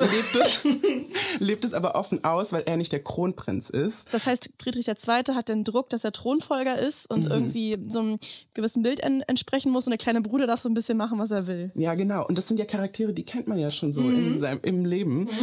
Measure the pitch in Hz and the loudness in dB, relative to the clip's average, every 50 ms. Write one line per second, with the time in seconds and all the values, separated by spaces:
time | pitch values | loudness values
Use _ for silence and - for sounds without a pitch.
0 | 262 196 196 220 226 - - 233 - - - - - 294 277 - - 311 277 254 | 4 4 4 2 2 4 4 6 6 6 6 4 4 2 2 4 4 2 2 0
1 | 254 - - 370 403 - 339 269 196 196 214 208 240 240 - - 175 185 - - | -2 -4 -2 0 2 2 2 2 2 0 0 0 0 0 0 0 0 2 2 0
2 | 196 - 202 - - 156 165 175 202 208 180 165 156 - 165 165 170 165 - 143 | 0 0 -2 0 2 2 2 2 0 0 -2 -2 0 0 0 0 0 -2 -2 -4
3 | 143 - - - 175 185 185 - - - 95 104 120 - - 127 147 208 220 - | -4 -4 -4 -2 -2 -2 -2 -4 -4 -4 -4 -4 -4 -4 -2 0 0 0 0 -2
4 | - - - 226 - 262 247 247 - - - - - 254 233 240 233 - 214 - | -2 -2 -2 0 2 2 0 0 -2 -6 -8 -8 -8 -6 -4 -2 -2 -4 -4 -4
5 | - - 233 240 247 - 269 247 233 - 220 214 214 226 214 240 269 - - 233 | 0 0 2 2 2 2 0 -2 -2 0 -2 -2 -2 0 0 -2 -2 0 -4 -4
6 | - 220 202 - - 233 269 320 - - 302 269 262 262 254 - - 277 302 - | -4 -4 -6 -4 -2 0 0 0 0 0 -2 0 0 0 0 0 -2 -2 -4 -6
7 | - - - - 160 151 151 147 127 - - 226 220 220 214 202 - - 226 233 | -8 -4 -2 -2 0 2 0 0 0 0 -2 -2 -2 -2 -2 -4 -4 -4 -2 0
8 | 220 220 214 214 - - - - - _ _ - 220 226 - 247 220 240 277 277 | 0 0 -2 -4 -6 -10 -12 -14 -18 _ _ -2 -2 0 0 0 0 0 0 0
9 | - 277 269 269 - - 254 254 - - - 269 - 277 254 254 240 247 233 220 | 0 0 0 0 0 0 -2 -2 0 -2 -2 0 2 2 2 2 2 0 -2 0
10 | - 247 226 233 214 208 220 269 269 233 233 240 - 247 226 226 226 - 233 220 | 0 0 0 0 0 0 0 0 2 2 0 0 0 0 0 0 0 0 0 0
11 | 214 220 226 208 208 220 214 202 185 175 185 175 175 190 - - 160 165 165 175 | 0 0 -2 -2 -2 0 0 -2 -2 -2 -4 -4 -6 -6 -2 0 0 0 2 2
12 | 196 196 202 185 - - 185 175 190 - 226 214 208 208 - 208 196 196 196 - | 2 0 0 0 0 0 0 -2 0 0 0 -2 0 -2 -2 -2 -2 -4 -2 -2
13 | 220 214 202 170 165 - - 247 233 - 214 180 151 147 147 - - 147 143 147 | -2 -2 -2 -4 -6 -6 -6 -6 -4 -2 0 0 0 0 -2 -2 -2 -2 0 2
14 | 247 254 247 247 - 165 160 151 143 135 135 131 - - 185 180 180 175 175 190 | 2 4 4 4 2 2 2 0 0 0 -2 -2 0 0 2 2 2 2 0 0
15 | 202 170 123 143 190 240 220 220 | 0 0 0 0 0 -2 -2 -2